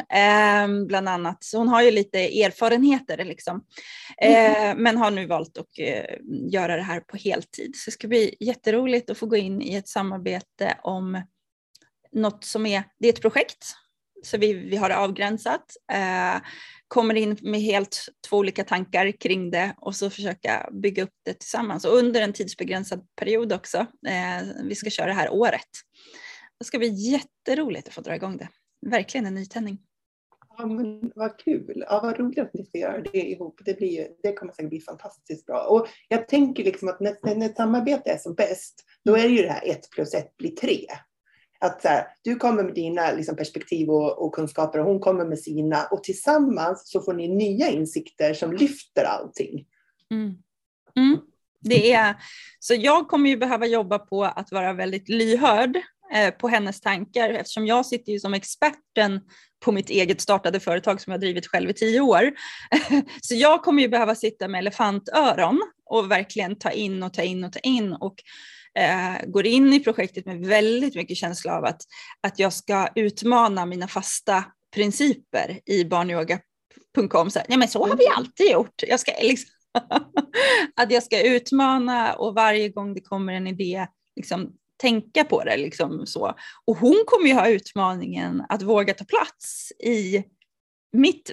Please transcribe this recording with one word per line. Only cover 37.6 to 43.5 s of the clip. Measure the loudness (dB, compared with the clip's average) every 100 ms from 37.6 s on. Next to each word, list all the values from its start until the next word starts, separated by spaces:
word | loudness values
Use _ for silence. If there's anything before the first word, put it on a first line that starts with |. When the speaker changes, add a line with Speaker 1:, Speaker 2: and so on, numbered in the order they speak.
| 0 2 2 -2 -2
Speaker 2:
är | -6
som | -6 -2
bäst, | -2 -4 -12 _ _ _ 2
då | 4
är |
det | 6 4
ju |
det | 2
här | -2 -4
ett | -6 -8 -8
plus | -4
ett | -4 -6 -10
blir | -10 -4
tre. | -2 -2 -4 -16 _ _ _ _ _ -4
Att | -4 0
så | 2
här, | 2 0 _
du | -4 0
kommer | 0 2
med | 0
dina | -4 -4 -2 -2
liksom | -2 -4 -6
perspektiv | -8